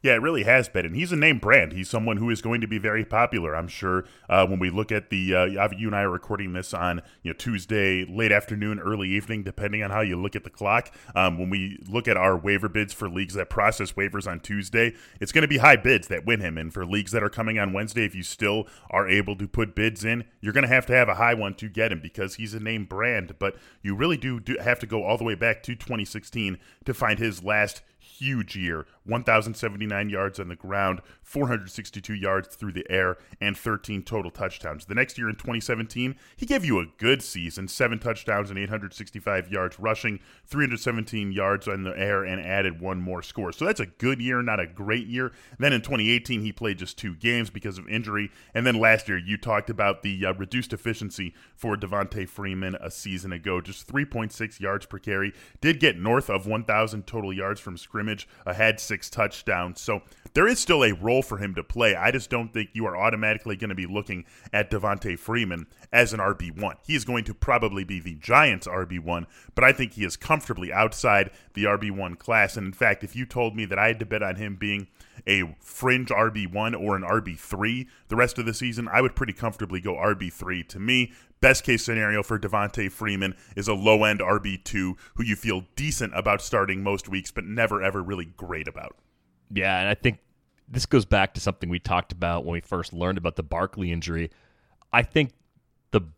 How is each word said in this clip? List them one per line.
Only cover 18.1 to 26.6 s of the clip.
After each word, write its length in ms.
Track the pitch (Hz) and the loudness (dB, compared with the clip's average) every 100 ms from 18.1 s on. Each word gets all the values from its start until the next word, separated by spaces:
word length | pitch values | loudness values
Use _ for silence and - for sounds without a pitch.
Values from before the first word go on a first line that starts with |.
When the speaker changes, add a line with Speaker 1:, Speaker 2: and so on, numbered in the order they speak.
Speaker 1:
you 80 | 92 | -2
still 460 | 87 - 104 107 101 - - | -10 -2 0 0 -2 -12 -2
are 180 | 92 98 | 0 4
able 260 | 98 98 98 | 4 2 -4
to 100 | 98 | -4
put 260 | - 107 | -2 -2
bids 320 | - 110 107 110 | 2 0 0 -4
in, 200 | 117 110 _ | -4 -6 _
you're 140 | 104 | 0
gonna 140 | 120 131 | 4 6
have 180 | 127 - | 6 6
to 80 | |
have 160 | 127 117 | 6 6
a 60 | 90 | 6
high 180 | 117 | 4
one 220 | 117 101 98 | 4 -2 -6
to 120 | 110 | -6
get 240 | 98 110 | 0 0
him 80 | 87 | 0
because 360 | 80 - 95 - | -6 -6 -6 -4
he's 180 | 110 | -8
a 60 | 110 | -6
name 260 | 107 113 92 | -4 -4 -4
brand. 540 | 95 120 113 85 - | -2 0 0 -4 -4
But 160 | 98 - - _ | -4 -4 -20 _
you 140 | 98 98 | -4 0
really 220 | 160 151 | 0 0
do, 220 | 131 120 | -2 -6
do 160 | 110 131 | -4 -2
have 160 | 117 123 | 0 0
to 60 | 107 | 0
go 180 | 110 | -2
all 140 | 92 120 | 2 2
the 60 | |
way 100 | 117 | 0
back 300 | 98 113 110 | 2 2 0
to 120 | - 117 | -4 -10
twenty 300 | - 117 101 | -6 -6 -4
sixteen 540 | 110 - 120 101 92 | -8 -8 -4 -4 -6